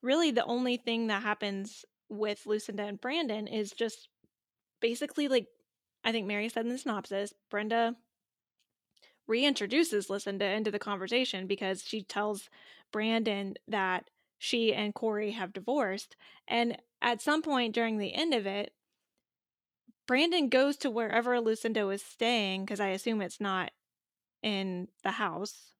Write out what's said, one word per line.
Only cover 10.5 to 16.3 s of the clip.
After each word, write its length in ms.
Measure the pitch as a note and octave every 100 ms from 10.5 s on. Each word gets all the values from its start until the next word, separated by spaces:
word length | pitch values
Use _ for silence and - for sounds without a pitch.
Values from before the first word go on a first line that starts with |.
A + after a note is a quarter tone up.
| G#3 G#3+
the 80 | G3+
conversation 680 | G#3 G3+ F#3+ A#3 B3+ G3 F#3
because 360 | G3 G3 F#3+
she 180 | - A3
tells 460 | F#3+ - G#3 G3+ - - - - _
Brandon 640 | G#3+ G#3+ A3+ A3+ G3+ G3 - -
that 420 | G#3+ F#3+ F#3 - _ _ _
she 360 | - A#3+ A3+
and 200 | G#3+ G#3 G#3
Corey 360 | A3+ G#3 G#3+
have 220 | A3+ F#3
divorced, 600 | G3 G#3 C#4+ A3 F#3+ - - -